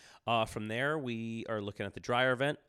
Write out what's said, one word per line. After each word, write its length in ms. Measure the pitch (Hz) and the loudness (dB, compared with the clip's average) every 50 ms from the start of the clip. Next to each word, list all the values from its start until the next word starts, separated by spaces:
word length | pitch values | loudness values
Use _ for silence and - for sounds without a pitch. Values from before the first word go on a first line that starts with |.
| - - - - - | -20 -20 -20 -6 0
Uh, 200 | - 117 113 110 | 2 4 4 4
from 220 | - - 113 107 107 | 2 -2 -4 -4 -2
there, 280 | 110 120 135 147 156 160 | -2 0 0 0 0 0
we 480 | 135 123 117 113 113 113 113 113 - - | -2 -4 -4 -4 -4 -4 -6 -6 -4 -2
are 100 | 113 107 | -2 -2
looking 240 | 101 101 101 - 107 | -2 -4 -4 -4 -6
at 80 | 98 - | -6 -6
the 60 | - | -6
dryer 360 | - - 120 120 127 131 127 | -2 0 2 4 4 4 4
vent. 220 | 117 139 143 147 - _ | 2 2 0 -2 -4 _